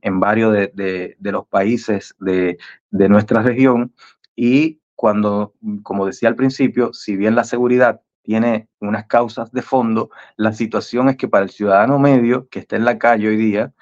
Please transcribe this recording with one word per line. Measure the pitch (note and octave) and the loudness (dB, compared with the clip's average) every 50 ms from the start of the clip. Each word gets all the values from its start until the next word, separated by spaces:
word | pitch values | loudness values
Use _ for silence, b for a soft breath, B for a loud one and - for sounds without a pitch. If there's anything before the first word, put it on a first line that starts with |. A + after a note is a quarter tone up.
| - | -6
en | G2+ F#2+ F#2+ | -6 -2 -2
varios | F#2+ G2+ G#2+ A2+ A2+ A2 G#2+ | 0 0 0 2 2 2 2
de, | G2+ G2 G2 - | 0 0 -4 -6
de, | G2 G2 F#2+ F#2 F#2 F2+ F2+ - _ | -8 -6 -6 -6 -6 -8 -10 -12 _
de | G2 G2+ | -8 -6
los | G2 G2 - _ | -6 -6 -6 _
países | - G2+ G2 G#2+ A#2+ A2+ - - G#2+ F#2+ - - - _ | -2 -2 0 0 -2 -2 -2 -4 -4 -4 -6 -10 -16 _
de, | F#2+ F#2 F#2 F#2 F#2 F2+ F2 B B B B B _ _ | -4 -2 -2 0 -2 -2 -4 B B B B B _ _
de | - F#2+ G2 F#2+ | 0 2 4 4
nuestra | G2+ G#2 G#2+ G#2+ A2+ A2+ | 4 4 2 2 0 0
región. | A2 B2 A#2 B2 C3 C3 B2 A#2 B2 B2 b b b b b b b _ _ | 2 0 2 4 4 4 4 2 0 -4 b b b b b b b _ _
Y | - A#2+ A#2+ B2+ C#3 D#3 D#3+ D#3+ - _ _ _ | -2 0 2 2 2 2 0 -4 -8 _ _ _
cuando, | - - A2 G#2 G#2 G#2 G#2 G2+ G#2 G#2 G2+ _ _ - G#2+ G#2 G2+ | -2 0 0 2 2 0 0 0 -2 -4 -6 _ _ -10 -10 -10 -8
como | G#2 - G2+ G2+ G2 | -8 -8 -6 -4 -4
decía | G2 F2+ - - A#2 | -4 -4 -2 -2 -2
al | A#2 | 0
principio, | A2+ C3 C3+ C3 - C3+ A#2 A2 C3 A#2+ - - | 0 0 -2 0 0 -2 0 0 0 -2 -2 -4
si | - - - G2+ F#2+ | -8 -8 -8 -4 -2
bien | G2+ G#2+ A2+ | 0 0 0
la | A#2+ A#2 | 0 0
seguridad | - - A#2+ B2 A#2+ B2 B2 B2+ A#2+ G#2 - _ _ _ _ | -2 -2 -2 0 0 2 2 2 2 0 -2 _ _ _ _
tiene | _ - G#2+ A2+ A#2 A#2+ A2+ A2 - _ _ _ | _ -4 -2 0 0 0 -2 -4 -6 _ _ _
unas | G#2 G#2 G#2+ A2 A2 - | -8 -6 -6 -6 -4 -2
causas | - A#2+ A#2+ A2+ - - A#2 - | 0 0 0 0 -4 -10 -12 -8
de | - B2 A#2 | -8 -8 -6
fondo, | - - C3 A#2 A#2 A2+ G#2+ A2+ B B B B B B - | -2 -2 0 0 0 0 -2 -4 B B B B B B -2
la | G#2+ A2 G#2+ | -2 -2 -2
situación | - A#2 A2 A2+ G#2 - - - A#2+ C3 C3+ | -2 -4 -4 -4 -4 -6 -4 -2 0 0 0
es | C3 C3 | 0 -2
que | - A2 | -2 0
para | A2 G2+ G2 | 2 2 2
el | F#2 | 0
ciudadano | - - G#2 G2+ G2 G2 G#2+ B2+ C#3+ C#3 | -4 -4 0 2 4 4 4 4 2 2
medio | C#3 C#3+ C#3 B2+ A#2 A#2 B2 C3 C3+ - | 4 4 4 4 4 2 0 -2 -4 -8
que | - G2 | -12 -14
está | - - G#2+ | -10 -6 -4
en | G#2+ A#2 | -2 0
la | C3 B2 A2 | 0 0 2
calle | - A#2+ A#2 G#2+ G#2+ G#2+ | 2 2 2 2 2 0
hoy | G#2+ G#2+ | 0 0
día, | A2+ A2 G2+ G#2 A2+ - b b | 0 0 0 -2 -4 -6 b b